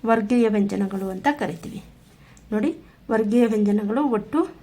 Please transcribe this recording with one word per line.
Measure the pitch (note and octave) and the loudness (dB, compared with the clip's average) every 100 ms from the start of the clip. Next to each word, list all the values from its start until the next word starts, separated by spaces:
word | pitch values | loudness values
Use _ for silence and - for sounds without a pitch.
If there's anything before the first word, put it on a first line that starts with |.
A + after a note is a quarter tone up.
| A3+ | 2
ವರ್ಗೀಯ | A3+ G#3 B3 A3+ | 0 2 2 4
ವ್ಯಂಜನಗಳು | G#3+ G3+ G3 G3 G3 F#3+ | 2 0 -2 -4 -4 -6
ಅಂತ | F#3+ C4+ | -2 -2
ಕರಿತೀವಿ. | C#4+ F#3 E3 - - - - - - - - - | -2 -6 -6 -12 -14 -18 -20 -20 -20 -20 -20 -6
ನೋಡಿ, | G#3+ C#4 - - - - | -2 -2 -4 -14 -20 -4
ವರ್ಗೀಯ | A3+ G#3 A#3+ A3+ | 0 2 4 4
ವ್ಯಂಜನಗಳು | G#3+ G#3 G#3+ G#3 A#3 C#4+ | 4 2 2 0 0 0
ಒಟ್ಟು | A3 - D4+ F4 - | 0 -2 -2 -2 -6